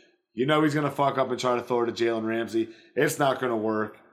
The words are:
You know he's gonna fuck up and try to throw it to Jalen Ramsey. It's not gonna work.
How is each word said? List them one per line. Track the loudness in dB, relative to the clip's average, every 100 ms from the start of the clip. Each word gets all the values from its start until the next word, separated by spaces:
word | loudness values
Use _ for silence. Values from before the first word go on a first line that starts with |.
| _ _ _
You | -2 2
know | 4
he's | 2
gonna | 2 -2
fuck | 0 0 2
up | 0
and | 0
try | 0 0
to |
throw | 0 0
it | 0
to | 0
Jalen | 0 0
Ramsey. | -2 -4 -2 -2 -2 -6 -8
It's | 0 0 2
not | 0 0
gonna | -2 -2
work. | -2 -2 -4 -8 -20